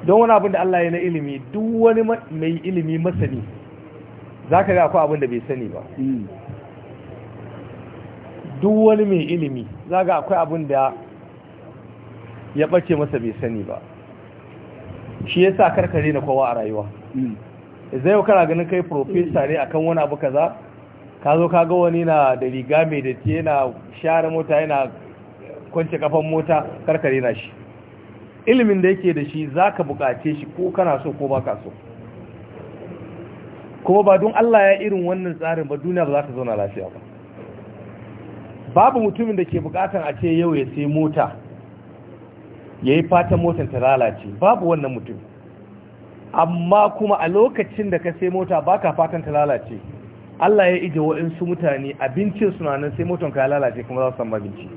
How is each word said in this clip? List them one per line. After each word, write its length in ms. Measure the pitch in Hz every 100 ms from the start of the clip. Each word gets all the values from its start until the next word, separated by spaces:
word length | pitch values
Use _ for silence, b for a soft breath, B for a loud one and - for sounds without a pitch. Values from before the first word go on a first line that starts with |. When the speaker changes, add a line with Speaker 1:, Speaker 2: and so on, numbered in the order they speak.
| 160
Speaker 1:
Don 140 | 208
wani 100 | 233
abin 180 | 220 196
da 80 | 185
Allah 220 | 185 180
ya 80 | 170
na 60 | 170
ilimi, 420 | 180 165 143 139 123
duk 120 | 202 220 226
wani 200 | 226 226
ma-, 200 | 220 226 -
mai 300 | 160 160 165
ilimi 340 | 185 180 156 160
masani, 440 | 170 180 - 131 107 - - - - - - - - - -
za 140 | 165
ka 100 | 196
ga 120 | 180 160
akwai 160 | 175
abin 160 | 151 151
da 80 | 135
bai 140 | 120 -
sani 200 | 131 110
ba. 140 | 82 - -
Speaker 2:
Mm. 300 | 135 127 98 - - - - - - - - - - - - - - - - - - - - - - 135
Speaker 1:
Duk 100 | 185 214 220
wani 180 | 214 208
mai 200 | 185 139
ilimi, 400 | 170 151 127 104 101 -
za 140 | 180 185
ga 160 | 170
akwai 160 | - 185
abin 280 | 160 165 147
da 260 | 139 135 - - - - - - - - - - - - - - - - 143
ya 120 | 156
ɓace 280 | 180 - 156
masa 240 | 147 135
bai 140 | 113 104
sani 220 | 117 110
ba. 180 | 101 - - - - - - - - - - - - - - - -
Shi 160 | 175
ya 80 | 185 190
sa 140 | 185 196
karkare 380 | 180 165 151
na 80 | 143
kowa 280 | 139 135 131
a 20 | 117
rayuwa. 300 | 107 107 104 - - 131
Speaker 2:
Mm. 200 | 131 104 - - - - - 131
Speaker 1:
Zai 80 | 143
yau 120 | 208
kana 220 | 196 196 165
ganin 220 | 165 170
kai 120 | 185
profesa 640 | 170 151 135 180 175 156 139
ne 100 | 156
akan 260 | 135 160 160
wani 140 | 165
abu 160 | 143 143
kaza, 400 | 139 135 170 - - - - - - -
ka 120 | 139 156
zo 120 | 170
ka 160 | 175 165
ga 80 | 180
wani 300 | 175 170 165
na 300 | 156 139 123
da 100 | 127
riga 380 | 131 123 151 160
mai 160 | 151
datti, 340 | 131 123 110 127
yana 380 | 160 143 131 117 - -
share 280 | 160 165 160
mota, 260 | 160 151 151
yana 260 | 156 139 131 - - - - - - - -
kwance 260 | 170 165 160
kafan 300 | 147 156 156
mota, 340 | 160 156 156 147 - -
karkare 340 | 156 143 135
na 120 | 123
shi. 180 | 107 - - - - - - - - - - -
Ilimin 340 | 254 226 196
da 60 | 180
yake 240 | 190 180
da 100 | 151 147
shi 180 | 156 151
za 180 | 139 196 202
ka 80 |
buƙace 400 | 151 143 139 123 156 151
shi 60 | 143 -
ko 160 | 180
kana 300 | - 175 135
so 80 | 151
ko 160 | 143 139
ba 140 | 135
ka 160 | 120 104
so. 80 | 98 - - - - - - - - - - - - 175 - - - - - - - -
Kuma 200 | - 196
ba 140 | 202 190
don 140 | 208 220
Allah 240 | 233 220 196
ya 100 | 196 208
irin 160 | 196
wannan 320 | 175 185 180 151
tsarin 320 | 160 165 147
ba, 80 | 147
duniya 280 | 156 180 151
ba 60 |
za 100 | 143 143
ta 60 |
zauna 220 | 123 123 107
lafiya 320 | 98 98 92
ba. 120 | - - - - - - - - - - - - - - - - - -
Babu 260 | - 233 262
mutumin 360 | 220 196 226 202
da 80 |
ke 160 | 170 170
buƙatan 440 | 156 175 190 190 151
a 60 | 127
ce 60 | 175 165
yau 160 | 170 151
ya 100 | 131 135
sai 100 | 147
mota, 500 | 151 156 151 113 - - - - - - - - - - - - - - -
ya 100 | 127 151
yi 80 |
fatan 360 | 165 180 175 180
motar 260 | 170 165 139
ta 120 | 131
lalace. 480 | 127 135 117 107 104 104
Babu 280 | 185 240 175
wannan 280 | 165 139 123
mutum. 240 | 110 107 - - - - - - - - - - -
Amma 580 | - 165 175 170 202 208 -
kuma 180 | 214 202
a 80 | 165
lokacin 600 | 190 240 247 202 - 208
da 80 | 175
ka 120 | 175 165
sai 100 | 185
mota, 320 | 185 180 170
ba 180 | 147 196
ka 140 | 180
fatan 300 | - 165 170
ta 80 | 151
lalace. 440 | 147 147 127 - 107 - - - - - -
Allah 300 | 175 208 185
ya 60 | 180 185
ije 120 | 156
waɗansu 440 | 151 156 165 165 175
mutane, 500 | 175 165 139 139 139
abincin 540 | 131 131 208 - 208 -
suna 200 | 156 139
nan, 160 | 147 -
sai 80 |
motar 280 | 170 175 160
ka 100 | 135
ya 60 | 135 143
lalace, 240 | 135 113 117
kuma 140 | 127 131
za 40 |
su 60 | 127
samu 180 | 117 110
abinci. 340 | 101 98 95